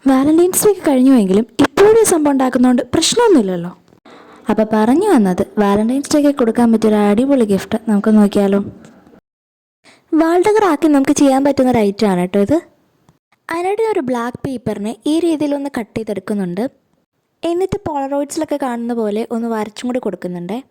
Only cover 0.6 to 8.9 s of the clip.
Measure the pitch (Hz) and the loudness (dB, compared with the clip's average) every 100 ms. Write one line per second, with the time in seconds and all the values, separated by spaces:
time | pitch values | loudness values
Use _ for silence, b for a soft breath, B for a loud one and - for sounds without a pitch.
0.6 | 427 381 339 262 254 262 190 190 233 - | 0 0 0 2 4 4 4 0 -2 -2
1.6 | 277 - 403 453 403 339 294 277 262 247 | -2 4 4 6 4 2 0 0 0 2
2.6 | 247 247 - - 320 - 466 330 190 180 | 2 2 0 -2 0 0 4 4 2 -4
3.6 | 175 - _ _ B B B B - - | -8 -14 _ _ B B B B -4 -2
4.6 | 220 220 220 285 415 302 196 180 196 - | 0 0 2 2 2 2 2 0 -4 -2
5.6 | 202 202 220 262 285 302 285 285 226 226 | 0 0 0 -4 0 0 2 0 -2 2
6.6 | 233 220 220 214 208 208 269 277 208 190 | 2 2 2 2 2 2 2 2 2 -2
7.6 | - 220 - 208 220 214 202 202 196 202 | -2 -6 -2 -2 2 4 4 2 0 0
8.6 | 196 - - | -4 -14 -20